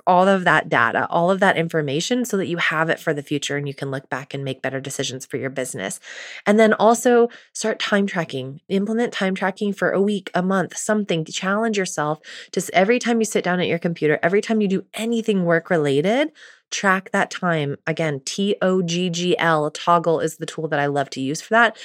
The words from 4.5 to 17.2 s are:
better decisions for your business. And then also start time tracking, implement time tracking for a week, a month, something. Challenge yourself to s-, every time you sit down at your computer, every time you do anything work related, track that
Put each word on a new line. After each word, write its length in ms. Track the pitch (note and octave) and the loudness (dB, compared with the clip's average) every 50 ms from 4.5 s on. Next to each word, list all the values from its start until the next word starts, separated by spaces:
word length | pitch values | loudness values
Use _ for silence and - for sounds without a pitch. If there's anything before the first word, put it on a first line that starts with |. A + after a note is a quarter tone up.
| C3 - | -6 -6
better 180 | - C3 C3 C3+ | -6 -6 -6 -6
decisions 460 | C3 C#3 - - C3+ - B2+ C3 - | -8 -8 -6 -6 -6 -6 -8 -10 -10
for 100 | - - | -10 -8
your 140 | B2 A#2+ C#3 | -6 -6 -6
business. 500 | - C3+ B2+ - - A#2 F#2+ G2+ - - - - - - - - - - - | -6 -6 -8 -8 -6 -6 -6 -8 -8 -10 -14 -18 -18 -16 -16 -16 -16 -4 0
And 120 | G3+ G#3 A3 | 2 4 6
then 140 | A3 G#3+ | 6 4
also 560 | G#3+ - G3 A3 A#3+ A#3 - B3+ A#3+ A#3 A#3 A#3 - - - _ | 4 4 4 4 4 4 4 4 4 4 4 2 0 -6 -20 _
start 260 | - - - G#3+ A3 - | -10 -6 -4 -4 -4 -4
time 280 | - - G#3 G3+ G3+ | -2 0 0 2 0
tracking, 560 | F#3+ - F#3 D#3+ - C#3+ C3 B2+ C3+ C#3 D#3 _ - | 0 -2 -4 -4 -4 -6 -8 -8 -10 -12 -14 _ -2
implement 420 | F#3+ G3 G3+ G#3 A3 A3+ A#3+ - | -2 -2 0 0 -2 -2 -2 -2
time 220 | - - G3 F#3+ F#3+ | -2 -2 -2 -2 0
tracking 400 | F#3+ F#3+ F#3+ F#3+ - G#3 G3+ G3 | -2 -2 -4 -4 -2 -4 -4 -2
for 160 | - F#3 E3+ | -2 -2 0
a 100 | - F#3 | 2 2
week, 300 | G3 G#3 G#3 F#3+ F#3+ - | 2 0 0 -2 -4 -4
a 100 | - F#3 | -2 -2
month, 360 | F3+ F#3 F#3+ F#3+ E3+ - - - | 0 2 0 0 0 -2 -6 -6
something. 480 | - - G#3+ G#3+ G3+ - F#3 E3 D#3+ | -2 0 0 0 0 0 -2 -2 -2
Challenge 500 | - - - - F#3 G3+ G#3+ A#3 A3+ G#3+ | -4 -6 -6 -4 -2 -2 0 0 -2 -2
yourself 440 | G3+ F#3 F3+ - - D3 D3+ D#3 - - - - - - - | -2 -2 -2 -4 -2 -2 -2 -4 -4 -8 -16 -20 -20 -18 -8
to 80 | - G3 | -4 -4
s-, 100 | F3+ - | -4 0
every 260 | - E3+ F#3+ G3+ A#3+ B3 | 2 2 4 4 4 2
time 220 | - A#3 A#3+ A3+ | 2 0 0 0
you 60 | A3 | 0
sit 180 | - - G3+ - | 0 0 -2 0
down 160 | F3+ F3+ F3+ | 0 0 0
at 60 | D#3+ | 0
your 120 | G2+ C#3+ E3+ | 0 0 0
computer, 400 | - F3 E3+ - D#3 D3+ D3+ - | -2 -2 -2 0 0 2 2 2
every 180 | - E3+ F#3+ G#3 | 2 2 2 2
time 220 | G#3 - A3+ G#3+ | 2 2 0 2
you 60 | G#3 F#3+ | 2 2
do 180 | F#3+ F#3 - _ - | 0 -2 -2 _ -8
anything 500 | - A3 A#3 A#3 A3+ A3 - G#3 F#3+ F3 | -6 -4 -2 -2 0 0 2 2 2 2
work 240 | E3+ E3 E3 E3 - | 2 2 2 2 2
related, 640 | F#3 D#3+ D3 C#3+ C3+ C#3+ D#3 F#3+ A3+ C4+ D#4 D#4 - - - - - _ _ _ | 0 2 2 2 2 2 2 2 2 2 0 -2 -4 -10 -20 -20 -20 _ _ _
track 400 | - - - G3 F#3 F#3+ F#3+ - | -6 -2 0 2 2 0 -2 -2
that 200 | - G3 | -2 -2